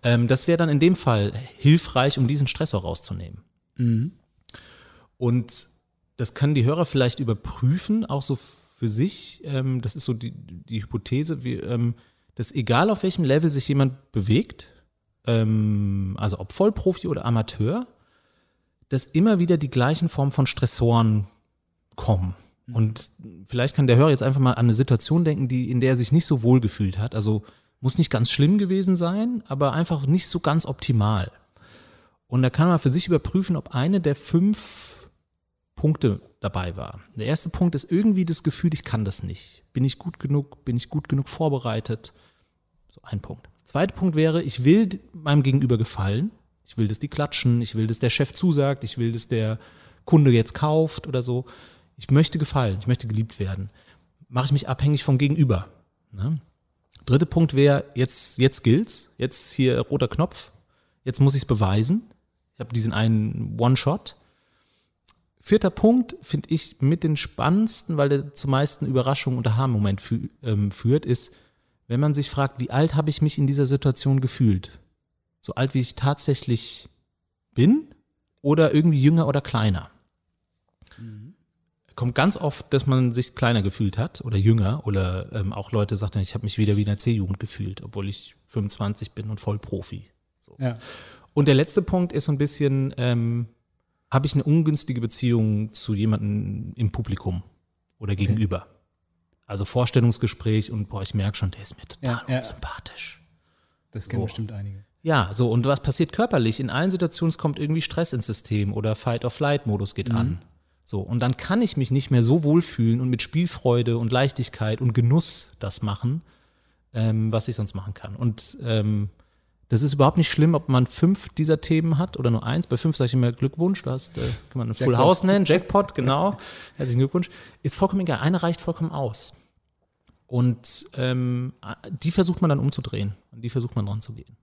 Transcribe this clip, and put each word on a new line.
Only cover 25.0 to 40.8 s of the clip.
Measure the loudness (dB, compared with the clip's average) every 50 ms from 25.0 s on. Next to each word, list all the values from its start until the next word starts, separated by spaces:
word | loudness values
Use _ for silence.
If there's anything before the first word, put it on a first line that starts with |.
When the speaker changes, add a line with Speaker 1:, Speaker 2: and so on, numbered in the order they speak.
| 2 0 0 2 2
Speaker 1:
denken, | 2 0 0 -2 -2
die, | -2 -2 -2 -2
in | 0 2
der | 2 2
er | 2
sich | 2 2 2
nicht | 2 2 4
so | 2 0 2 4
wohl | 6 6 6
gefühlt | 4 2 0 -2 -2 -2 -2 -2
hat. | -4 -4 -4
Also | -2 0 0 0 0 -2 -8 -16 _ _ _ _ _
muss | -4 -2 0 2
nicht | 2 2
ganz | 2 0 0 0
schlimm | 2 4 4 4 4 4
gewesen | 2 2 0 2 2 2 2
sein, | 2 2 0 0 0 -2 -2 -4 -6 -6 -6
aber | -2 0 0 0 2
einfach | 0 0 0 0 0 2
nicht | 2 2 2 2 0
so | -4 -2
ganz | 0 0 0 0 0
optimal. | -2 -6 -4 -2 0 2 2 2 2 2 0 -2 -4 -8 _ _ _ _ _ -20 -20 -20 -20 -20 -20 _ _ _ _ _ _ _ _
Und | 0 2
da | 2 2
kann | 2 2 4 4
man | 4 2
für | 2 2
sich | 0 0 0 0
überprüfen, | 0 0 0 0 -2 0 0 0 -2
ob | -4 -4 -6 -4
eine | -2 0 0 0 2
der | 0 0 -2
fünf | -2 -2 0 2 2 4 2 2 0 -4 -8 -10 -10 -12 -14 -16 -20 -20 -20 _ _ _ _ _ _ _ _ _ _ _ _ _
Punkte | -2 0 0 0 2 0 0 0 -2 -6 _ _ _
dabei | -8 -6 -4 -4 -6 -6 -6 -8
war. | -12 -12 -14 -18 -20 _ -12
Der | -8 -6
erste | -4 -4 -4 -4 -6
Punkt | -2 0 0 0 0
ist | -2 -2 -2
irgendwie | 0 2 2 2 2 2 0
das | -2 -2 -2 -2
Gefühl, | -4 -2 0 0 -2 -2
ich | -2 -4
kann | -6 -4 -4 -2
das | -4 -4 -6 -8
nicht. | -8 -10 -12 -14 -20 -20 _ _ _ -2
Bin | -2 0
ich | 0 -2 -4
gut | -8 -12 -10 -8
genug? | -4 -2 -2 -2 -2 -4 -10 -10 _
Bin | -4 -4
ich | -4